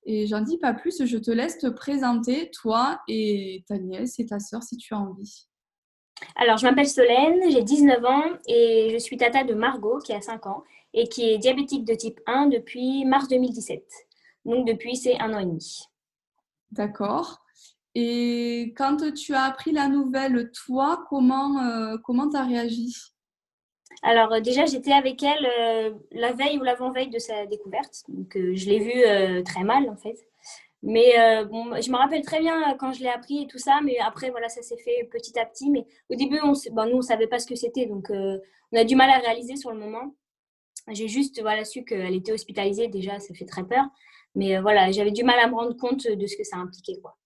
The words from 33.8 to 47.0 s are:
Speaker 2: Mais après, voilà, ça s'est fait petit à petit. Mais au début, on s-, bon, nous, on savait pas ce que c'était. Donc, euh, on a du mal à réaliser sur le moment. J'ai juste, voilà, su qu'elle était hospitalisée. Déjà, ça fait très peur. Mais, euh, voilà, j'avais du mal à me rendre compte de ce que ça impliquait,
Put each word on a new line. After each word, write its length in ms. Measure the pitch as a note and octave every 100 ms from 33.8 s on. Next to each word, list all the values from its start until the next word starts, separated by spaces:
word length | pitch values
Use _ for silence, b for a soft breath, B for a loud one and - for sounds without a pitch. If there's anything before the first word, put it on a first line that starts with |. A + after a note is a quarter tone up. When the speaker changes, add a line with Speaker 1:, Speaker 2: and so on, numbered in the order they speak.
Speaker 2:
Mais 160 | D4 B3
après, 320 | G#3+ A3+ C4
voilà, 180 | A#3+ A#3
ça 140 | A#3+
s'est 140 | A#3+ A#3
fait 320 | A#3+ A#3+ A#3+
petit 260 | A#3 - A#3+
à 80 |
petit. 240 | A3+ - C4+
Mais 140 | C#4 - b _
au 40 |
début, 240 | B3 C#4 D4
on 80 | D4+
s-, 160 | C#4 -
bon, 180 | A3+ A3
nous, 100 | B3
on 40 |
savait 240 | B3 A3+ A3+
pas 140 | A#3+
ce 60 | A#3+
que 100 | A#3+
c'était. 300 | A#3 C4 A#3+
Donc, 220 | G3+ F#3+
euh, 280 | G3+ G3 G3 b b b
on 80 | A3+
a 60 |
du 100 | A3+
mal 160 | C4 C4
à 80 | C4
réaliser 380 | A#3+ A#3 B3 C#4
sur 160 | B3+
le 60 | A3
moment. 360 | G#3 A3+ C4+ - _ _ _ _ _ - -
J'ai 160 | G#3 A3
juste, 320 | A3+ C#4 -
voilà, 240 | G#3+ G#3+
su 200 | G#3+ B3+
qu'elle 300 | B3 G#3 F#3
était 160 | F#3 F#3
hospitalisée. 560 | A3 - G3+ G3 G3+ A#3
Déjà, 320 | G3 F#3+ G3+
ça 160 | G3+
fait 120 | F3+ F#3
très 180 | -
peur. 200 | F#3 B3 C#4 b b b b G3
Mais, 220 | G3 F#3+
euh, 20 |
voilà, 320 | G3 G#3 F#3+
j'avais 180 | G3 G#3
du 140 | G#3
mal 160 | B3 B3
à 80 | A#3
me 80 | A#3
rendre 200 | A#3 A#3
compte 300 | B3 C4+ A#3+
de 200 | G#3 G3
ce 80 | -
que 80 |
ça 140 | G#3 F3+
impliquait, 420 | F3+ - - F#3